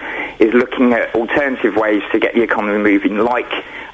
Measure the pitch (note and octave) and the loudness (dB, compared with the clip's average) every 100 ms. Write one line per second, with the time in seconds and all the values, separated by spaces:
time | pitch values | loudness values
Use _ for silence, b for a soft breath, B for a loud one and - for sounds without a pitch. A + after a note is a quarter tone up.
0 | B B B B A2 B2 B2+ - B2 A#2 | B B B B 4 4 0 2 2 2
1 | - A2 A2 D3 C#3+ B2 A2 G#2+ G#2+ G#2 | 0 -2 0 0 -2 -2 -2 0 2 0
2 | - A2 - A#2 G#2+ - G#2 G#2 G#2 G2+ | 0 0 0 0 0 0 0 2 2 2
3 | F#2+ G#2 A#2 A#2+ - - B B B | 2 0 0 0 -4 -8 B B B